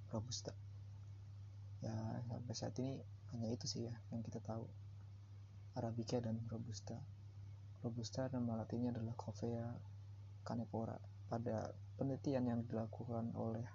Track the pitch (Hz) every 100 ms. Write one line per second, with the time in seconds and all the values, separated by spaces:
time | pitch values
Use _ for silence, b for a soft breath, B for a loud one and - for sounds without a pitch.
0 | - 113 107 - - - - - - -
1 | - - - - - - - - 113 110
2 | 110 - 120 120 123 113 113 110 131 135
3 | - - - 117 113 120 123 117 117 117
4 | - 120 110 120 107 110 117 - - -
5 | - - - - - - - - 117 113
6 | 113 123 113 110 113 113 117 107 - 117
7 | - - - - - - - - 120 117
8 | 113 - 131 127 120 113 110 117 123 120
9 | 113 120 - 107 117 117 117 120 - -
10 | - - - - - 117 113 110 113 113
11 | - - - 117 120 110 95 - - -
12 | 135 131 - 135 123 117 117 110 113 98
13 | 117 117 117 110 110 113 117